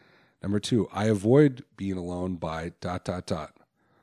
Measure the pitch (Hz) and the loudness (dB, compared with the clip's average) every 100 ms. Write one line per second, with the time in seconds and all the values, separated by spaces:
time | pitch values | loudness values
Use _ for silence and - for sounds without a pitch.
0 | _ _ _ _ 95 104 - 123 92 95 | _ _ _ _ -4 -2 0 0 0 0
1 | 107 107 104 135 151 123 - - 98 92 | 2 2 6 6 6 2 -10 -10 -6 -6
2 | 87 90 92 87 85 80 85 - 87 90 | -6 -6 -6 -4 -6 -6 -8 -10 -8 -6
3 | - 90 - 85 73 - _ _ _ _ | -6 -8 -6 -6 -8 -14 _ _ _ _